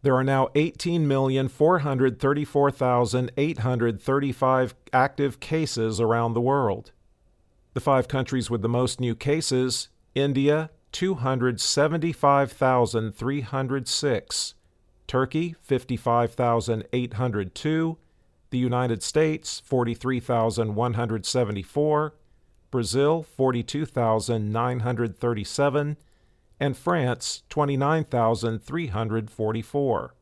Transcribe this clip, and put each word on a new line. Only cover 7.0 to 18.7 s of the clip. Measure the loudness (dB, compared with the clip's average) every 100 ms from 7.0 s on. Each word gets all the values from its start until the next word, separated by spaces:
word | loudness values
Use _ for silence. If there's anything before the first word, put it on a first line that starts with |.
| _ _ _ _ _ _ _
The | -6
five | 2 2 2
countries | -2 -2 -4 -2
with | -2
the | 0
most | 0 0 -2
new | -4
cases, | -4 -2 -2 0 0 0 -2 -8 _ _ -2
India, | 0 2 2 2 0 _ _
two | -4 -2
hundred | 0 -2 0 0 0
seventy-five | -2 2 2 2 -2 0 4 4 2
thousand | 0 2 4 2 0 -4 -6
three | -4 -4
hundred | -4 -4 -2 -4 -4
six, | -2 0 -2 -4 -6 -6 -10 _ _ _ _ -4
Turkey, | -2 0 -2 -4 -8
fifty-five | -2 -2 -2 -4 0 2 2
thousand | 0 0 2 0 -4 -2
eight | -4 -4
hundred | -4 -2 -2 -6
two, | -6 -2 -2 -2 -6 _ _ _ _ _
the | -2
United | 0